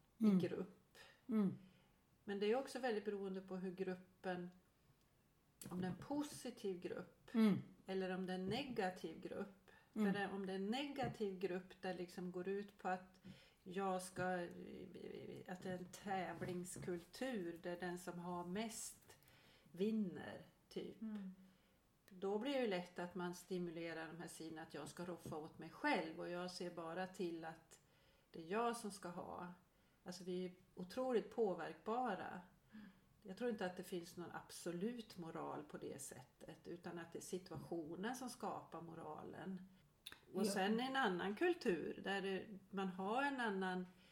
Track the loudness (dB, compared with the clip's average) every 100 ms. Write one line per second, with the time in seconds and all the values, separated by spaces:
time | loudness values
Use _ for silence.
0 | _ 4 8 8 6 0 -6 -10 _ -20
1 | -20 -14 0 4 4 2 -8 -20 -20 _
2 | _ -12 -4 2 4 4 2 0 2 2
3 | 0 -2 0 -2 -4 -4 -2 -2 -2 -2
4 | -6 -6 -2 -2 -4 -10 -20 _ _ -20
5 | _ _ _ _ _ -14 -6 -2 -2 -2
6 | -2 0 0 -4 -8 -4 -2 -2 -2 -4
7 | -6 -14 2 8 8 8 2 -10 -2 0
8 | 2 0 0 0 0 0 0 0 0 0
9 | -6 -6 -6 -4 -6 -8 -20 -20 -4 4
10 | 6 6 2 0 0 0 2 2 0 0
11 | 0 2 0 2 2 0 -2 -6 -2 -2
12 | -4 -4 -4 -2 0 0 -2 -2 0 0
13 | -2 -18 -16 -16 -20 -18 -6 0 2 2
14 | 0 0 2 2 0 -6 -10 -10 -10 -10
15 | -8 -8 -8 -10 -8 -6 -2 -4 -4 -6
16 | -2 0 0 -2 -2 -2 -4 -4 -2 -2
17 | -4 -4 -2 0 -2 -4 -4 -2 -2 -2
18 | -4 -4 -2 -2 0 0 -2 -4 -8 -10
19 | -20 -20 -20 -20 -20 -20 -8 2 4 4
20 | 2 0 -6 -8 -12 -20 -8 -6 -6 -6
21 | -6 -4 -6 -10 -18 -20 _ _ _ _
22 | -20 -2 2 2 4 4 4 2 0 -4
23 | -4 -2 -2 -2 -2 0 0 -2 -4 -4
24 | -6 -6 -8 -8 -8 -8 -8 -6 -6 -6
25 | -4 -4 -4 -4 -6 -8 -12 0 4 4
26 | 2 -2 -4 -2 -2 -2 -4 -4 -4 -2
27 | -2 0 -2 -2 -6 -10 -14 -20 _ -20
28 | -20 -20 _ -10 0 2 4 2 -4 -6
29 | -6 -6 -6 -6 -8 -10 _ _ -20 _
30 | -10 -8 -2 -2 -2 -6 -14 -8 -4 0
31 | 6 6 4 4 4 4 -2 -4 0 2
32 | 2 2 -2 -8 -12 -20 -18 -16 -16 -18
33 | -20 -16 -10 0 2 2 0 -2 -4 -4
34 | -4 -8 -6 -8 -10 -6 -2 0 0 0
35 | -8 -8 -6 -4 -4 -4 -6 -8 -6 -6
36 | -8 -10 -14 -16 -14 -12 -8 -8 -6 -6
37 | -6 -8 -4 -4 -4 -8 -4 -4 -2 -2
38 | -2 -2 -4 -4 -2 -2 -6 -10 -8 -8
39 | -6 -6 -8 -6 -6 -6 -8 -18 -20 -14
40 | -14 -14 -2 4 4 6 6 6 4 4
41 | 4 4 2 4 4 4 4 4 2 -2
42 | 0 0 2 0 -2 -10 -6 -2 0 0
43 | 0 4 4 4 2 2 2 2 -2 -8
44 | -20